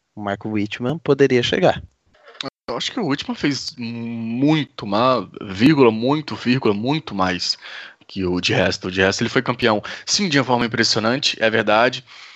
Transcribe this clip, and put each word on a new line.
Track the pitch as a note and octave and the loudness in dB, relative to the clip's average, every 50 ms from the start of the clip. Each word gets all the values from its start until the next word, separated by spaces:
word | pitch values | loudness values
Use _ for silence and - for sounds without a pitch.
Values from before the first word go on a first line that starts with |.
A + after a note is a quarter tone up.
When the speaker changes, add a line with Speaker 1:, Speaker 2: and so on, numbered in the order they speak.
| _ _ _ | _ _ _
Speaker 1:
o | G#2+ G#2 | -8 -6
Mark | G2+ G2+ G2 - | -4 -4 -4 -4
Wittmann | A2 G#2+ G#2+ G2+ G#2+ - - A#2+ B2 D3+ E3 | -4 -2 -2 -2 -2 -4 -4 -4 -4 -4 -2
poderia | - - C#3 C3 C#3 B2+ B2+ B2+ A#2+ | -2 0 2 4 4 4 4 2 2
chegar. | - - - F#3 C#3+ - E2 - - _ _ _ _ _ _ _ - - - - F2 - _ _ - | 2 0 2 2 2 2 0 -4 -14 _ _ _ _ _ _ _ -20 -16 -12 -12 -12 -12 _ _ -10
Speaker 2:
Eu | A#2 | -8
acho | A#2+ - - - | -6 -6 -6 -4
que | C4+ | -4
o | G#3 | -2
Wittmann | C#3+ C3+ D3 - - - | -2 -2 -2 -4 -6 -6
fez | - - D3 C#3 B2 - - - - | -4 -2 -2 -2 -4 -6 -10 -12 -10
muito | A#2+ A2+ A#2 A#2 A#2 A#2 A#2 A#2 A2+ A2+ A2+ B2 C#3 D3 D#3 D#3 C3+ - _ - - | -10 -8 -8 -8 -8 -8 -6 -6 -6 -4 -2 0 2 2 2 2 0 -4 _ -10 -6
ma-, | G#2 G2 G#2+ A#2+ C3 C3 A#2 F#2 - - - | -2 0 2 2 2 2 2 -2 -6 -10 -14
vírgula, | - G#2 F#2+ F#2+ A2+ D#3+ D#3+ C#3 C3 A#2 | -12 -10 -2 4 4 6 6 8 6 6
muito, | A2 A2 A#2 C3 D3 D#3 D3 - A2 | 6 4 2 0 0 0 -2 -6 -10
vírgula, | G2+ - A#2 B2 C3+ - A2+ G#2 | -4 0 0 0 2 2 2 0
muito | G2+ A2 B2+ D3+ D#3 - - G#2 | 0 0 -2 -2 -4 -4 -6 -4
mais | G2 F#2+ F#2 F2+ F2 - - - - - - - - - - - _ - | -2 0 0 0 -2 -2 -4 -6 -6 -10 -14 -16 -16 -16 -18 -20 _ -20
que | - - G2 F#2+ | -12 -6 -4 -2
o | F2+ F2+ F2+ | 0 0 0
di | F2 - - | 0 0 0
Resta. | F#2+ F#2 F2+ F2+ - - F#2+ | 2 2 0 0 -2 -6 -4
O | |
di | F2+ F#2+ | 0 2
Resta, | F#2+ F#2+ G2+ - A#2+ | 2 2 2 0 -2
ele | A2+ | -2
foi | - C3 B2 | 0 0 0
campeão, | - A#2+ - B2 A2+ G#2+ G#2 - - - - - | 0 -2 0 2 2 2 0 -2 -6 -12 -12 -6
sim, | - - - G3+ F3+ | -4 -2 0 0 2
de | C#3+ C#3+ | 2 2
uma | B2 | 2
forma | B2+ B2+ A#2+ B2 | 2 2 0 0
impressionante, | A2+ A#2 A#2 A2+ G#2 - A2+ G#2 A2+ B2 C#3+ - - - - | 0 0 0 0 0 0 0 0 0 0 0 -2 -4 -2 0
é | A2+ A2 | 0 2
verdade, | G#2+ A2+ G#2+ G#2+ G#2 A2 A#2+ B2+ B2+ C3 - - - - - - - | 2 2 2 2 4 4 4 2 0 -4 -10 -16 -20 -20 -20 -20 -20